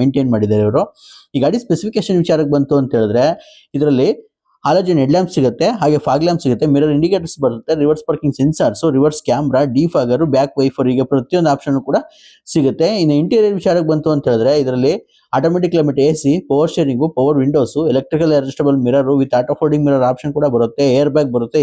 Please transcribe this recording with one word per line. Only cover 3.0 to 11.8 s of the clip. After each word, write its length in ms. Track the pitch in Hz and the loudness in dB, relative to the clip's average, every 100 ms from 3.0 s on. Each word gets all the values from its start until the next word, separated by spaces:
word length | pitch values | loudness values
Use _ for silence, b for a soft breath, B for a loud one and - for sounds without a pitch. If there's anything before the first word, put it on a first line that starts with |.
| 107 117 147 175 B B B | 0 2 0 -2 B B B
ಇದರಲ್ಲಿ 360 | 143 147 131 156 285 - _ _ _ 143 | -2 0 2 0 -2 -8 _ _ _ -2
ಹ್ಯಾಲೋಜನ್ 340 | 170 180 165 | 0 2 0
ಹೆಡ್ 120 | 135 | 2
ಲ್ಯಾಂಪ್ 180 | 175 185 - | 2 0 0
ಸಿಗುತ್ತೆ, 320 | 131 113 180 226 | -2 0 -2 0
ಹಾಗೆ 180 | 151 151 | 0 0
ಫಾಗ್ 240 | 147 139 165 | 0 0 0
ಲ್ಯಾಂಪ್ 160 | 170 | -2
ಸಿಗುತ್ತೆ, 220 | 135 117 151 | -2 -2 0
ಮಿರರ್ 180 | 143 151 147 | 2 2 0
ಇಂಡಿಕೇಟರ್ಸ್ 360 | 170 190 170 - | 0 -2 -4 -4
ಬರುತ್ತೆ, 280 | 131 113 - 160 | -4 -4 -4 0
ರಿವರ್ಸ್ 240 | 147 151 - | 0 0 -2
ಪಾರ್ಕಿಂಗ್ 280 | 156 147 131 | -4 -4 0
ಸೆನ್ಸಾರ್ಸ್, 480 | 139 156 160 156 165 | -2 0 -2 0 -2
ರಿವರ್ಸ್ 260 | 135 151 151 | 2 0 0
ಕ್ಯಾಮೆರಾ, 380 | - 127 147 127 | -4 -2 0 0
ಡಿಫಾಗರ್, 600 | 143 123 165 156 123 123 160 | 0 0 -2 0 0 0 0
ಬ್ಯಾಕ್ 280 | 135 143 - | 0 0 0
ವೈಫರ್, 280 | 135 - 127 | -2 0 0
ಹೀಗೆ 160 | 127 135 | 0 0
ಪ್ರತಿಯೊಂದು 360 | 139 127 180 160 | -2 0 0 0
ಆಪ್ಷನ್ 300 | 139 151 135 | 0 -2 -4